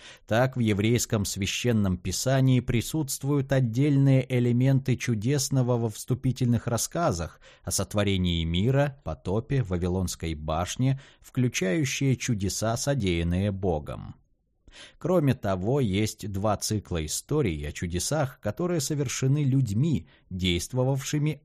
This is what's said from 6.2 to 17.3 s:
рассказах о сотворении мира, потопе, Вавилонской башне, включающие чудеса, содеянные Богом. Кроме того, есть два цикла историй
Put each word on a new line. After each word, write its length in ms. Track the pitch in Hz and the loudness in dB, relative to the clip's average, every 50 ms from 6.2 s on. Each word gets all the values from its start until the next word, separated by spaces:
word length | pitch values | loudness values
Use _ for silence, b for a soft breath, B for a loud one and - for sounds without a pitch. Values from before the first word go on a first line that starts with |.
| - 135 120 - 131 120 120 110 - | -2 -2 -2 0 2 2 2 2 0
рассказах 760 | - 117 110 - - - - 170 160 104 85 82 73 - - B B B B B | -2 -2 -2 -4 -4 -4 -2 0 0 0 -2 -4 -8 -10 -14 B B B B B
о 80 | - | -6
сотворении 720 | 87 - 98 - - 104 101 101 98 95 92 87 87 85 82 | -4 -4 -4 -2 -2 0 0 2 2 2 2 2 2 0 0
мира, 560 | 80 85 87 98 123 135 135 143 143 135 - - | 0 0 0 2 2 2 2 2 0 -2 -8 -10
потопе, 580 | 80 78 - - - 90 110 110 - 143 135 120 | -10 -10 -8 -4 -4 -2 -2 -2 -2 -2 -2 0
Вавилонской 720 | 92 92 87 85 90 87 95 92 85 - - - 82 80 | 0 -2 -2 0 0 0 0 -2 -4 -4 -6 -6 -6 -6
башне, 680 | 76 76 76 78 80 87 - - - 123 131 135 135 B B B B | -4 -4 -4 -2 -2 -2 -4 -2 0 0 0 0 -2 B B B B
включающие 960 | B - - - 123 127 - - 180 185 180 170 151 135 - - 139 139 131 | B -8 -2 0 0 0 0 -2 -2 -2 0 0 0 -2 -2 -2 0 0 0
чудеса, 600 | - - - 120 101 95 95 90 - - 110 113 | 0 0 -2 -2 -2 -2 -2 -2 -2 -2 -2 -2
содеянные 760 | 117 - 143 143 139 101 95 87 85 85 85 87 90 98 104 98 | -2 -2 -2 -2 0 2 2 2 2 2 0 0 0 0 0 -2
Богом. 640 | 95 95 95 82 76 71 65 60 50 50 50 - - _ _ _ _ _ _ _ _ _ B B B B B B B | -2 -2 -2 -2 -2 -4 -6 -10 -12 -12 -14 -16 -20 _ _ _ _ _ _ _ _ _ B B B B B B B
Кроме 360 | - 147 185 180 151 139 123 | 0 2 2 4 4 4 2
того, 460 | - - 104 98 92 90 104 131 147 | 2 0 -2 -2 -2 0 0 0 0
есть 520 | 135 107 90 98 107 104 - - - 101 98 | 0 0 2 0 0 0 -2 -6 -10 -8 -6
два 240 | 98 98 - 95 | -2 0 0 0
цикла 480 | 95 - - 110 104 - - 90 85 78 | 0 -2 -2 -4 -4 -4 -4 -4 -4 -4
историй 640 | 76 - - - - | -4 -6 -8 -6 -2